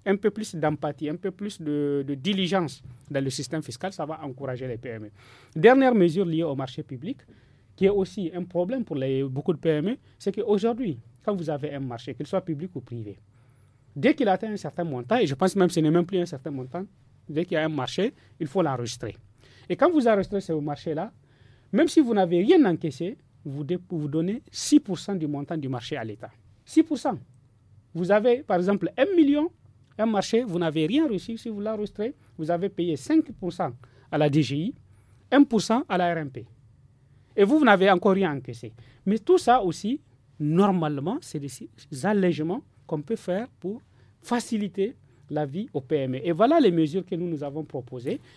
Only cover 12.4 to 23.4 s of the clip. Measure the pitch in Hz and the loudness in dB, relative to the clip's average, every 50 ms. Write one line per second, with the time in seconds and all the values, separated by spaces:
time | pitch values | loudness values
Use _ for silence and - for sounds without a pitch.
12.4 | 185 - 156 139 180 180 - - - - 120 117 107 104 95 - _ _ _ _ | -2 -4 -6 -6 -8 -10 -10 -12 -12 -12 -12 -12 -12 -12 -14 -16 _ _ _ _
13.4 | _ _ _ _ _ _ _ _ _ _ - 143 139 262 311 - 254 202 185 190 | _ _ _ _ _ _ _ _ _ _ -4 0 2 2 2 2 2 0 0 0
14.4 | 226 220 208 190 - 147 - - 170 165 135 123 123 123 214 254 214 139 135 - | -2 -6 -8 -8 -8 -8 -6 -6 -6 -4 -4 -6 -4 0 0 0 0 0 0 0
15.4 | 185 190 190 202 185 170 - 165 156 151 160 175 175 175 202 180 175 170 147 131 | 0 0 2 4 2 2 2 2 2 4 4 2 2 0 -2 -2 -2 -4 -6 -10
16.4 | - 160 143 131 127 131 143 175 196 - _ _ _ _ _ _ _ - 147 156 | -10 -8 -8 -8 -8 -8 -10 -10 -10 -12 _ _ _ _ _ _ _ -6 -4 -4
17.4 | 175 - 170 151 156 160 156 139 127 - - - 196 269 - _ _ _ _ - | -2 -2 0 -2 0 0 -2 -2 -4 -4 -2 -2 -2 -2 -2 _ _ _ _ -8
18.4 | 170 156 - 196 170 147 131 120 120 113 - - - 104 - - - - _ _ | -8 -4 0 0 0 0 0 -2 -4 -6 -8 -8 -10 -10 -10 -12 -18 -20 _ _
19.4 | - - - - - - 180 - 277 349 339 302 226 233 214 196 185 - 202 196 | -20 -20 -20 -14 -8 -6 0 2 2 4 4 4 4 4 4 2 2 0 -4 -6
20.4 | - - 160 151 147 151 147 - - 170 151 156 190 247 - _ _ _ _ _ | -4 -4 -4 -4 -4 -4 -6 -8 -6 -6 -4 -4 -6 -8 -10 _ _ _ _ _
21.4 | _ - - _ _ _ - 226 330 - - 330 277 233 226 202 185 165 180 175 | _ -20 -20 _ _ _ 2 2 2 4 6 4 4 6 4 2 4 4 4 4
22.4 | 196 262 381 339 269 190 165 - - 156 - - 165 185 269 - _ _ _ _ | 6 6 6 6 6 6 2 0 -2 -6 -6 -6 -8 -8 -8 -12 _ _ _ _